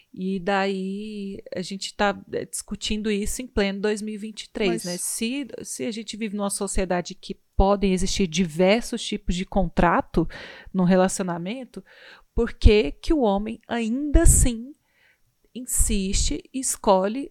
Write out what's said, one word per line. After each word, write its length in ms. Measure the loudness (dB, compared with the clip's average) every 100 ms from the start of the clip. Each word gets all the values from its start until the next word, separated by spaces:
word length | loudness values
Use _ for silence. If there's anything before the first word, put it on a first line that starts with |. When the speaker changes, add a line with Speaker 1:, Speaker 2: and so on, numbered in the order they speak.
| _
Speaker 1:
E 280 | -8 -4 -4
daí 1000 | -2 0 0 -2 -4 -8 -10 -10 -10 -10 -10
a 80 | -10
gente 320 | -8 -8 -10
tá, 260 | -2 -2 -2 -6
é, 120 | -8
discutindo 640 | -6 -10 -10 -8 -4 -4 -2
isso 300 | -2 -2 -6
em 60 | -4
pleno 340 | -2 -2 0
dois 200 | -2 -2
mil 120 | -6
e 40 | -10
vinte 260 | -12 -14
e 60 | -14
três, 340 | -2 0 0
Speaker 2:
Mas 0 |
Speaker 1:
né? 120 | -4 -6
Se, 480 | -6 -4 -4 -4 -6 -10
se 220 | -12 -6
a 80 | -6
gente 240 | -6 -10 -8
vive 200 | -6 -4
numa 140 | -4
sociedade 640 | -2 -2 0 0 -2 -4
que 220 | -12 -14 -14 _ 2
podem 360 | 4 4 2
existir 340 | 2 0 0 0
diversos 760 | 2 -2 4 4 4 0 -6
tipos 300 | -6 -6 -2
de 100 | -4
contrato 840 | 0 0 0 4 4 4 0 0 0 -4 -16 -18 -6
num 120 | 0
relacionamento, 1000 | 4 6 4 0 -4 -6 -8 -10 -12 -16 -20 -20 -20 -20 _
por 180 | -2 -2
que 400 | 6 8 8 4
que 200 | -4 0
o 80 | 2
homem 400 | 2 0 -2 -10 -6
ainda 540 | -4 -2 -2 2 4
assim 520 | 6 6 4 0 -8 -18 _ _ _ _ _ _ _
insiste 880 | -14 -6 0 2 2 0 0 0 -2 -6
e 60 | -6
escolhe 720 | -6 -2 4 4 4 -2 -8